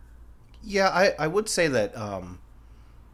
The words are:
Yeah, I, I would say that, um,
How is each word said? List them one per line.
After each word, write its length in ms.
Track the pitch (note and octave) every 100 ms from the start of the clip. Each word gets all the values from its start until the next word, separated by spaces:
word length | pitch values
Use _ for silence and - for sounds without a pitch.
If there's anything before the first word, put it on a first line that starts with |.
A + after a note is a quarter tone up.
| - - - - - -
Yeah, 260 | G#3+ G3 F#3+
I, 260 | F3 G3 -
I 80 | D#3
would 200 | G3 G#3+
say 200 | - E3
that, 280 | B2 G2+ A#2
um, 440 | G#2+ F#2+ F2+ F2+ - - - - - - -